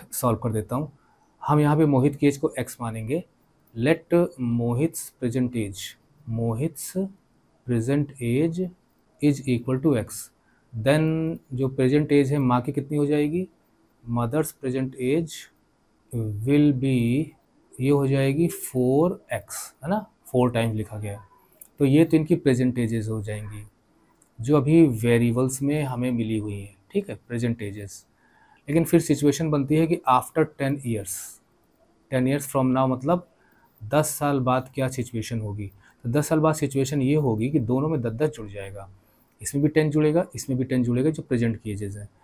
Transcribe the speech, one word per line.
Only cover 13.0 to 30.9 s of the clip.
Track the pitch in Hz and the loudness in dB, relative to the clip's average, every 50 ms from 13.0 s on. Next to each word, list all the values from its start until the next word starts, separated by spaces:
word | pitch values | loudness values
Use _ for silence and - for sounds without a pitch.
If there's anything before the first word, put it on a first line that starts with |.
| 147 | 0
जाएगी? | 143 151 147 147 147 160 180 185 - _ _ _ _ _ _ _ _ _ _ _ | 2 2 2 2 0 0 -4 -4 -6 _ _ _ _ _ _ _ _ _ _ _
Mother's | 117 117 120 120 113 127 156 156 156 - | -4 -2 -2 -2 0 0 -2 -2 -2 -6
present | _ - 131 127 135 131 131 131 135 123 | _ -6 -4 -2 -2 -4 -4 -4 -4 -2
age | 127 143 165 165 151 - - - - _ _ _ _ _ _ _ _ _ _ _ _ - 117 110 110 104 104 110 | 0 0 0 -2 -4 -8 -16 -18 -20 _ _ _ _ _ _ _ _ _ _ _ _ -6 -6 -4 -4 -6 -6 0
will | 131 143 147 147 147 139 | 2 4 6 6 4 4
be, | 127 131 135 131 123 117 117 123 143 160 - - _ _ _ _ _ _ _ - | 2 0 0 2 2 2 2 2 0 -2 -4 -8 _ _ _ _ _ _ _ -10
ये | - 127 139 | -4 0 2
हो | 147 143 139 | 2 2 2
जाएगी | 135 135 135 135 135 139 151 170 170 | 2 2 2 2 0 2 2 0 0
फ़ोर | - - - - - 127 123 127 131 143 165 180 196 - - _ 123 | -2 -6 -10 -6 -2 0 2 4 4 4 4 2 0 -4 -6 _ -8
एक्स, | 107 - - - - - - - _ 131 | -8 -8 -10 -12 -14 -14 -14 -16 _ -6
है | 156 | -4
ना, | 196 214 208 - _ _ _ | -4 -4 -4 -8 _ _ _
फोर | - - 127 123 123 120 | -2 0 2 2 2 2
टाइम्स | 117 117 113 110 | 0 0 0 -2
लिखा | 107 104 - 110 107 | -4 -6 -6 -8 -10
गया | 107 104 101 | -10 -10 -10
है। | 101 101 - _ _ _ _ _ _ - - _ - | -12 -16 -20 _ _ _ _ _ _ -20 -20 _ 0
तो | 143 | 2
ये | 135 139 151 165 | 4 6 6 6
तो | 160 165 | 6 4
इनकी | 156 156 - 175 | 2 2 2 0
प्रेजेंट | 160 - 143 127 120 131 127 120 123 | 2 4 2 2 4 2 0 0 0
एजेस | 120 110 117 113 107 110 | -2 -2 -2 -2 -4 -4
हो | 110 110 104 | -4 -6 -6
जाएंगी | 107 104 104 107 104 107 104 104 - _ _ _ _ _ _ _ _ _ _ _ _ _ - | -6 -8 -8 -10 -12 -14 -14 -16 -18 _ _ _ _ _ _ _ _ _ _ _ _ _ -8
जो | 110 127 151 | 0 2 2
अभी | 147 127 147 160 165 165 | 4 4 6 6 8 8
वेरिएबल्स | 143 117 107 113 120 117 117 120 120 117 123 131 127 131 - 139 | 6 4 2 2 4 4 4 4 4 2 2 0 0 -2 -2 -2
में | 139 147 151 143 | -2 0 -2 -2
हमें | 131 127 120 123 127 | -4 -4 -4 -2 -2
मिली | 123 117 113 110 110 107 | -2 -2 -2 -2 -2 -4
हुई | 104 107 101 101 | -4 -6 -8 -8
हैं, | 98 101 - _ _ _ - | -10 -14 -18 _ _ _ -4
ठीक | 202 196 - | -4 -4 -4
है, | 117 - - - | -10 -14 -12 -8
प्रेजेंट | 120 117 123 120 117 - 107 | -6 -4 -2 -2 -2 -4 -6
एजेस। | 101 101 104 101 98 - - - _ _ _ _ _ _ _ _ _ _ _ _ - | -10 -10 -12 -14 -14 -16 -20 -20 _ _ _ _ _ _ _ _ _ _ _ _ -2
लेकिन | 143 165 160 | 0 0 0
फिर | - - 165 | 2 2 2
सिचुएशन | 160 - 147 123 139 147 139 - 165 156 | 4 2 0 2 2 2 2 2 0 0
बनती | 151 143 135 131 151 | 0 0 0 2 2
है | 156 165 | 2 2
कि | 160 170 165 - 131 | 2 0 -2 2 2
after | 127 123 - - - 165 156 156 - | 2 2 2 0 0 0 0 0 -2
ten | - 139 135 143 139 135 | -4 -4 -4 -4 -4 -4
years, | 120 | -4